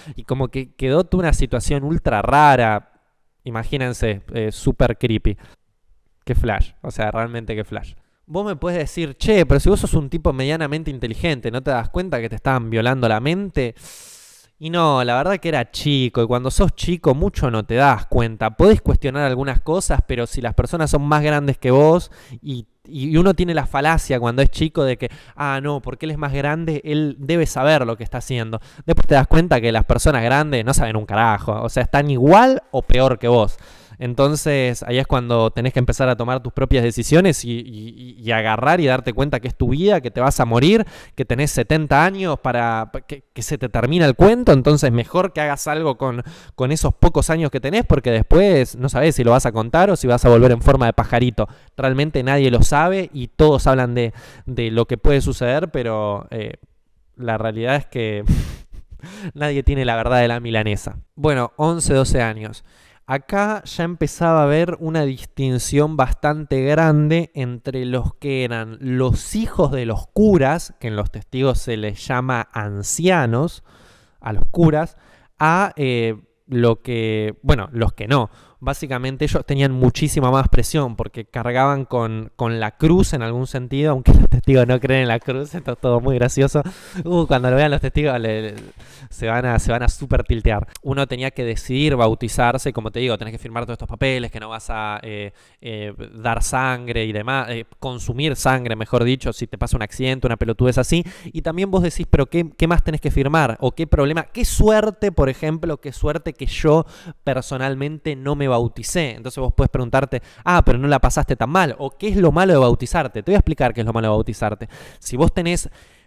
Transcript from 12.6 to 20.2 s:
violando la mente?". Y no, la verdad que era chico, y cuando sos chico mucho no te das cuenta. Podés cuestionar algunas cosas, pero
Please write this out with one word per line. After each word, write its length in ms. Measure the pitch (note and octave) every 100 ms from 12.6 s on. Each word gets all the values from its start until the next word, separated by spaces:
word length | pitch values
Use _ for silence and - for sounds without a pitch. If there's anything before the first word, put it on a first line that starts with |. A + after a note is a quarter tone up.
| A2+
violando 400 | A2+ A#2 C3 A#2
la 100 | A2
mente?". 540 | C3+ F3+ G3 - A#2+ - - - - - - - _ _
Y 60 | D#3+
no, 340 | E3+ D#3+ C3+
la 120 | A#2+ A#2+
verdad 240 | D#3+ G3
que 100 | E3+
era 220 | D3+ A#2
chico, 500 | - D3 C#3 B2 B2+
y 60 | A2+
cuando 240 | B2 B2+
sos 240 | - F#3 -
chico 400 | - F3 D3+ C3+
mucho 340 | F#3 - C#3
no 160 | A2 G#2+
te 80 |
das 320 | A#2 C#3 A2 -
cuenta. 460 | B2+ A2+ A2 A2
Podés 280 | - F#3 A3
cuestionar 440 | - - C#3 C#3
algunas 360 | C#3+ B2+ C#3 B2
cosas, 420 | - F3 - C#3 -
pero 200 | B2